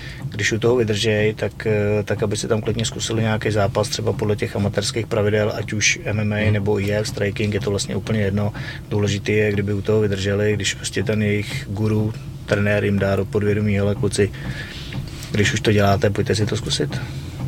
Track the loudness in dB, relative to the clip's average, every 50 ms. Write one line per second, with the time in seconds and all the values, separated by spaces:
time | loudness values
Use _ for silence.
0 | -8 -12 -12 -10 -10 -8 -6 -2 -2 0 0 2 4 4 4 4 4 2 0 0
1 | 2 2 2 4 2 2 0 0 -4 -4 -4 -4 -2 0 2 2 2 2 2 0
2 | 0 0 0 0 0 0 0 -2 -2 0 0 0 0 -2 -2 -2 -2 -2 -4 -4
3 | -4 -2 0 0 2 2 0 0 0 0 2 2 2 2 2 0 0 0 -2 -2
4 | -2 -2 0 0 0 0 0 0 -2 -2 -2 0 0 0 0 0 -2 -2 -2 -4
5 | -4 -2 0 2 2 4 4 2 2 0 0 -4 -4 -4 -2 0 0 0 0 0
6 | -2 -2 -2 0 0 0 0 2 2 2 2 2 2 2 2 2 2 2 2 0
7 | 0 -2 -2 -2 -2 -2 0 0 -2 0 0 0 0 0 0 -2 -2 -2 -4 -4
8 | -2 -2 0 0 2 2 2 0 0 0 -2 -4 -8 -8 -10 -10 -8 -4 -2 0
9 | 0 2 0 0 0 2 2 4 4 2 2 0 0 0 -2 -2 0 2 2 4
10 | 4 2 0 0 0 0 0 2 2 2 2 0 0 -2 -4 -4 -6 -6 -4 -2
11 | -2 0 0 2 2 2 2 0 -2 -4 -6 -8 -6 -6 -4 -2 0 2 2 2
12 | 0 0 -2 -6 -8 -10 -12 -12 -2 0 0 2 2 2 2 2 2 2 2 2
13 | 2 2 2 0 0 0 0 0 2 2 2 2 2 2 2 2 2 2 0 0
14 | 0 0 2 2 2 2 0 -4 -8 -8 -8 -8 -8 -10 -10 -10 -10 -8 -8 -8
15 | -8 -8 -10 -10 -8 -4 0 2 2 2 2 2 2 2 4 4 4 4 4 4
16 | 2 2 2 0 0 0 0 0 0 0 -2 -2 -2 -2 -2 -2 -2 -2 -4 -6
17 | -6 -6 -8 -8 -10 -10 -8 -8 -6